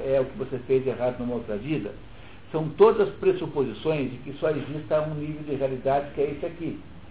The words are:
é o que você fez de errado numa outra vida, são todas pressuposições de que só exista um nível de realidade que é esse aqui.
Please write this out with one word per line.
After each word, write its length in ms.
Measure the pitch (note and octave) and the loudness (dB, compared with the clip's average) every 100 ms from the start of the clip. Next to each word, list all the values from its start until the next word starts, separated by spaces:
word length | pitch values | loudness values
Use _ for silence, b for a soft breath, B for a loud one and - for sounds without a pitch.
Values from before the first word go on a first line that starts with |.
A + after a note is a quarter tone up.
é 160 | C3+ C3+ | 2 2
o 40 | |
que 120 | C3 - | 2 -2
você 220 | C3 B2+ - | -6 -6 2
fez 160 | C3 | 2
de 60 | C3 | 4
errado 320 | A2+ B2 B2 | 0 0 0
numa 140 | B2 | -2
outra 220 | A#2+ - G#2 | -4 -4 -4
vida, 360 | C3+ D3 G#2 - - B B B - | -2 -2 -4 -8 -14 B B B -6
são 180 | D#3 D#3 | -2 -2
todas 380 | - A3 G#3+ F#3+ - | 8 8 8 2 2
pressuposições 920 | F#3+ F3 D#3+ D3 A#2+ G#2+ D#3 D3+ B2 | 2 2 0 0 -2 0 -2 0 -2
de 60 | - | -4
que 140 | - - | -10 -2
só 120 | D#3+ | 0
exista 520 | D3 B2 D3+ - D#3 | 0 -4 -8 0 0
um 120 | D#3 | 0
nível 280 | D3+ D3 D3+ | -4 -6 -6
de 120 | D3+ | -4
realidade 560 | C3 C3+ C3 C3+ C#3 - | -2 0 0 2 2 0
que 60 | C#3+ | 0
é 100 | D3 | 0
esse 140 | D3 E3+ | 0 -6
aqui. 340 | - D#3 - - - - | -4 -6 -6 -10 -16 -16